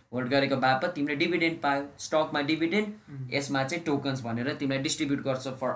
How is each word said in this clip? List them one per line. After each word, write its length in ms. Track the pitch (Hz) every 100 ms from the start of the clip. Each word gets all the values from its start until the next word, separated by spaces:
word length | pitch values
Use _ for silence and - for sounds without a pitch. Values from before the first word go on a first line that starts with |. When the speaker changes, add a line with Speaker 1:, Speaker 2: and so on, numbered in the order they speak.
| _
Speaker 1:
होल्ड 160 | 123 120
गरेको 280 | 139 139 131
बापत 320 | 131 131 175
तिमीले 280 | 151 143 147
डिभिडेन्ड 440 | 170 175 165 165
पायो, 280 | 147 139 143 -
स्टकमा 440 | - 156 156 151
डिभिडेन्ड, 460 | 143 156 165 196 214
Speaker 2:
उम्। 420 | 208 - 139 127
Speaker 1:
यसमा 320 | 131 135 139
चाहिँ 200 | 135 170
टोकन्स 380 | 165 139 139 127
भनेर 320 | 117 117 127
तिमीलाई 280 | - 143 135
डिस्ट्रिब्युट 400 | 135 - 147 139
गर्छ 260 | 135 127 135
for 220 | - 127